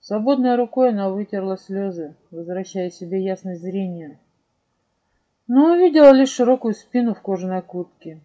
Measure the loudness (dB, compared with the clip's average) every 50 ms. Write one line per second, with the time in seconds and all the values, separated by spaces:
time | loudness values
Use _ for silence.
0 | _ -6 -6 -4 0 0 0 0 2 0 2 0 0 -2 0 0 0 0 0 0
1 | -4 -4 -4 -6 -8 -8 -8 -8 -6 -6 -6 -8 _ _ -8 -6 -6 -6 -8 -10
2 | -12 -14 -14 _ _ _ -16 -14 -12 -10 -8 -10 -10 -8 -8 -8 -8 -8 -8 -12
3 | -12 -8 -6 -4 -4 -4 -6 -8 _ -12 -12 -10 -10 -8 -6 -6 -6 -6 -8 -12
4 | -14 -16 -18 _ _ _ _ _ _ _ _ _ _ _ _ _ _ _ _ _
5 | _ _ _ _ _ _ _ _ _ 0 2 4 4 4 4 4 4 4 6 8
6 | 8 8 8 8 4 2 0 -2 2 2 2 0 0 -6 -6 -6 -10 _ _ -2
7 | 0 0 -4 -6 _ -8 -6 -6 -6 -6 -6 -6 -8 _ -12 -12 -12 _ _ _
8 | _ -20 -20 -20 _